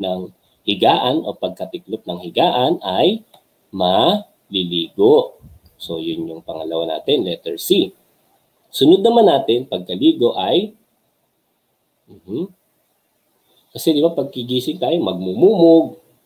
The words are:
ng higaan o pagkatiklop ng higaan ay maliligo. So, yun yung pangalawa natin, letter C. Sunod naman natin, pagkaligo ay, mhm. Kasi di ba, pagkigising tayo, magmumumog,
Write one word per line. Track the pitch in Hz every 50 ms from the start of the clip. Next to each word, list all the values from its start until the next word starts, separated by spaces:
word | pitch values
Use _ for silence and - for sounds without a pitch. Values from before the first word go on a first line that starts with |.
ng | 98 92 92 92 92 90 - _ _ _ _ _ -
higaan | 104 101 90 110 120 156 170 113 127 139 160
o | - 104 98 -
pagkatiklop | - - - - 92 - - 87 - 92 104 - - 92
ng | 87 87 82
higaan | 87 - 117 156 180 139 123 127 147 175 -
ay | - 95 92 104 139 185 220 220 - _ _ _ _ _ _ _ _ _
maliligo. | - 95 92 90 92 104 123 156 - 208 - - _ _ _ - 101 95 90 85 87 85 82 - _ 98 101 117 151 147 - - - _ - - - - _ _ _
So, | - - - 85 82
yun | 82 82 80 82 82 82
yung | 80 82 -
pangalawa | - 82 80 80 80 82 82 82 82 78 80
natin, | - - 147 135 101 90
letter | 85 - - 82 82 82
C. | - - 190 196 98 - - _ _ _ _ _ _ _ _ _ _ _ _ _ _ _
Sunod | - - 135 151 185 196 196
naman | 233 233 233 220 190
natin, | 147 131 - - 117 123 131 -
pagkaligo | - 92 90 - 90 95 131 160 156 - 120 117 - 95
ay, | 95 101 135 175 214 214 - _ _ _ _ _ _ _ _ _ _ _ _ _ _ _ _ _ _ _ _ _ _ _ _ _ _ _
mhm. | 98 95 _ 92 101 143 180 196 - _ _ _ _ _ _ _ _ _ _ _ _ _ _ _ _ _ _ _ _ _ _ _ -
Kasi | - - 165
di | 151 143
ba, | 151 165 165
pagkigising | - - - - 127 120 120 127 127 120 151 - -
tayo, | 131 131 165 175 120
magmumumog, | 95 92 90 92 92 92 113 165 202 226 180 170 165 165 165 147 - - - _ _ _ _ _